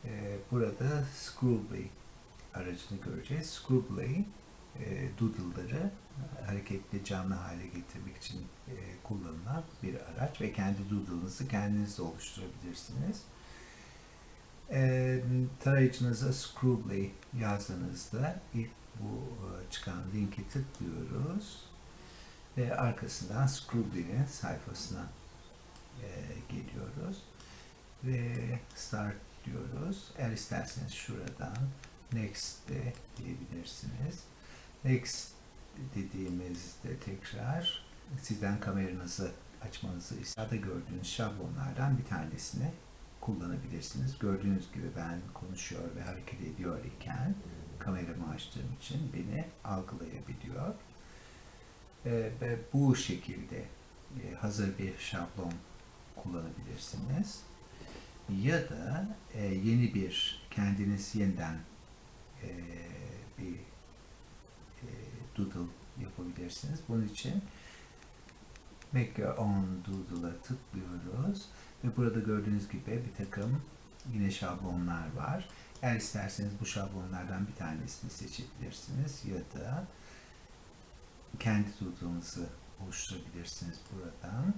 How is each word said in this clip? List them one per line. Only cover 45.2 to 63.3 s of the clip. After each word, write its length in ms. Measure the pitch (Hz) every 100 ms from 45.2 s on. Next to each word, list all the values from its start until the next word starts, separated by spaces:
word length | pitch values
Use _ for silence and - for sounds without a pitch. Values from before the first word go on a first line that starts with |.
| 92
konuşuyor 600 | - 92 92 - 82 85 -
ve 80 |
hareket 380 | 87 87 - 92
ediyor 440 | 80 85 90 80 -
iken 500 | - - 131 147 196 - - - -
kameramı 500 | - 92 85 85 80
açtığım 460 | - - - - -
için 320 | - 139 147
beni 320 | 85 87 151 170 -
algılayabiliyor. 1120 | - 95 95 85 82 - - - 127 127 165 214 - - - - - - - - - - - - 123
Ee, 260 | 117 110 -
ve 180 | 120 117 -
bu 220 | 139 139 127
şekilde, 720 | - 90 - - - - - - - - - 131
e, 120 | 95 87
hazır 420 | 107 104 98 95
bir 200 | 95 -
şablon 560 | - 92 87 98 90 85 - - - - - -
kullanabilirsiniz. 1300 | - 85 80 - - - - - 104 151 208 - - - - - - - - - -
Ya 400 | 98 120 165 -
da, 380 | - - 151 202 208 -
e, 120 | 113 101
yeni 480 | 95 107 117 120
bir, 540 | 101 92 - - - -
kendiniz 640 | - 101 98 101 101 - 107
yeniden, 440 | 98 90 80 80 - - - - - - - -
e, 60 | 98 90 87 85 85 87 - - -